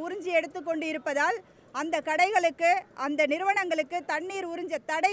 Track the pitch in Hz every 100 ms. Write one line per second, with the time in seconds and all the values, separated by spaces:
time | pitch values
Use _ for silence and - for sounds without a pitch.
0 | 330 381 339 339 320 370 311 320 320 311
1 | 240 277 311 440 - _ _ 254 311 311
2 | 311 311 370 427 339 269 330 370 - -
3 | 277 294 302 311 392 403 370 311 294 349
4 | - 311 359 392 359 339 359 302 - 311
5 | 370